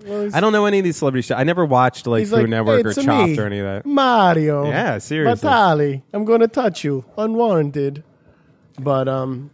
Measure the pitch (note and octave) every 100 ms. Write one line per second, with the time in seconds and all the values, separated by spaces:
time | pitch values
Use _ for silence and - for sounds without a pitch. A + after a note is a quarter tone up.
0 | G#3 G#3 G#3 E3 G#3+ G#3+ G#3 G3 F#3 D#3
1 | C#3+ B2+ - B2 C#3+ F3 D#3 B2+ B2+ -
2 | A#2+ A2+ G#2 A2+ A2+ A2+ G#2+ A2+ - C4+
3 | C#4 C#4 F3 C#3+ G#2 G2+ G2 G2 C#4+ C#4
4 | C4 A#3 F#3 D#3+ D3+ C#3+ D3 - A3 G#2+
5 | - D#3 F#3+ A#3 D4+ A#3+ F#3+ D3+ D3 C3+
6 | - G#3 G#3+ A#3 A3+ A#3 A#3 - D3 C#3
7 | - - A3 A3+ A#3 E3+ C#3+ C#3+ C#3 C#3+
8 | - _ _ _ _ _ _ - C3+ C3+
9 | C3 C3 C3 B2+ C#3+